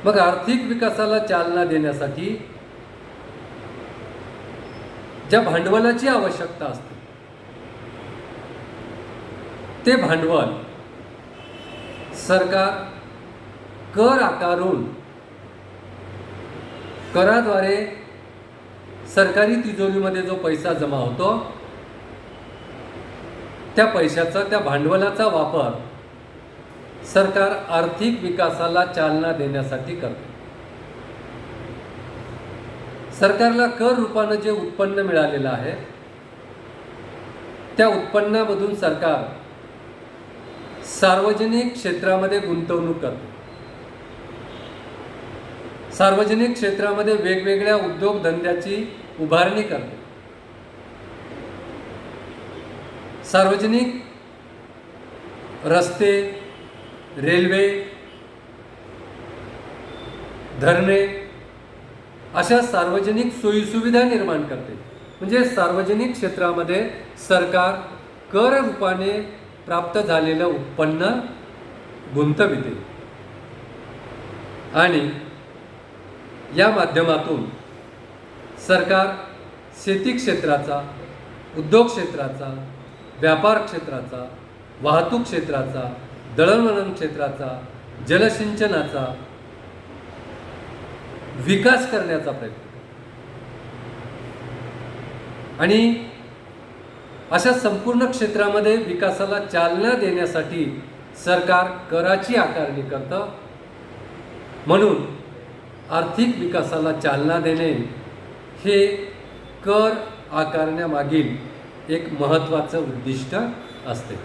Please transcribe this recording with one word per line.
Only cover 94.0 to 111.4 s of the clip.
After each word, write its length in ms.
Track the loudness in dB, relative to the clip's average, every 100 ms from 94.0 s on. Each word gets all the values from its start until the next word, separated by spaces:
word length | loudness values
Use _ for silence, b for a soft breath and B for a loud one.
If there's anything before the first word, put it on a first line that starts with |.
| -12 -12 -12 -12 -12 -10 -10 -10 -12 -12 -12 -12 -12 -14 -12 0
आणि 440 | 6 8 6 4 -4 -14 -18 -18 -20 -20 -20 -18 -18 -18 -18 -18 0
अशा 220 | 2 4
संपूर्ण 540 | 4 2 0 2 2 2
क्षेत्रामध्ये 720 | 0 0 2 2 4 4 4
विकासाला 640 | 2 0 0 2 0 -2
चालना 560 | 0 2 2 4 2
देण्यासाठी 880 | 4 2 2 0 0 -2 -2 -2 -4 -12 -18 -18 -6
सरकार 420 | 2 4 6 4 4 -4 -2
कराची 440 | 0 4 2 4
आकारणी 480 | 2 2 0 -2 -4
करतं. 460 | -4 -6 -4 -4 -4 -10 -16 -18 -18 -18 -18 -16 -16 -16 -16 -16 -14 -10 4
म्हणून 300 | 6 8 4 0 -8 -14 -16 -16 -18 -18 -18 -2
आर्थिक 480 | -2 0 2 2 2
विकासाला 540 | 0 0 0 0 0
चालना 460 | 2 2 2 2 2
देणे 340 | 2 2 2 0 -2 -8 -14 -16 -16 -16 -16 -4
हे 220 | 4 6 6 2 -8 -12 -16 -16 -18 -6
कर 260 | 4 6 6 2 -6 -12 -4
आकारण्यामागील 1040 | 0 0 2 0 0 0 0 2 4 2 -2